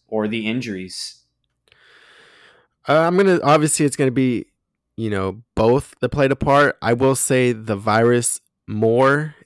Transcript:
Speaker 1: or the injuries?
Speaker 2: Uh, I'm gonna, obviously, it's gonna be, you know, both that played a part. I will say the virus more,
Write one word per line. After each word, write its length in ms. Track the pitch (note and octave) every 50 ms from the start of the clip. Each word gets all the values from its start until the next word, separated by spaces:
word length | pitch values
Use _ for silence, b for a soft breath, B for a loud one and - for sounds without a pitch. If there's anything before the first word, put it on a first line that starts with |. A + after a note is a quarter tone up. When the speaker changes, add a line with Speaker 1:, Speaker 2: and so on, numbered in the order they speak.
| _
Speaker 1:
or 220 | - A2 G#2+ G#2+ G#2+
the 180 | A2+ A2+ G#2+
injuries? 760 | A2 A2+ C3 A#2 A#2 G2 F#2 F#2 F2+ - - - - - _ _ _ _ _ _ _ _ _ _ b b b b b b b b b b b b b b b b b b b b b b b _
Speaker 2:
Uh, 120 | - C#3+ D#3+
I'm 180 | E3 E3+ F3
gonna, 240 | F#3 G3 F#3+ F3+ - -
obviously, 440 | C#3+ D3+ D#3 D3+ D3+ - - D3+
it's 100 | C#3 -
gonna 140 | - C#3 C3
be, 380 | A#2 C3+ C3 B2+ A#2+ G2 - _ _ _ _ _ _ _ _ _ _ -
you 120 | A2+ G#2+
know, 320 | G#2 G2 F#2+ F#2+ F#2+ A2+ - _ -
both 400 | - A2 A#2 B2 C#3+ - - - -
that 100 | - A#2+
played 220 | - D3 C#3 C3+ C3+
a 40 |
part. 420 | - - C#3+ C#3 C#3+ C#3+ C3+ - -
I 120 | - A#2 A#2+
will 240 | A#2+ C3+ C3+ C3
say 360 | - - - C3+ B2+ B2 B2 A#2
the 240 | A2 A2 A2 G#2
virus 640 | G2+ G#2 G#2+ G#2+ A2+ A#2 A#2+ B2 A#2+ A#2+ - - - _ _ _ _ _ -
more, 680 | G#2+ G#2+ A2+ A2+ A#2 B2 C3 C3+ C#3 D3 D#3 D3+ D3 _ _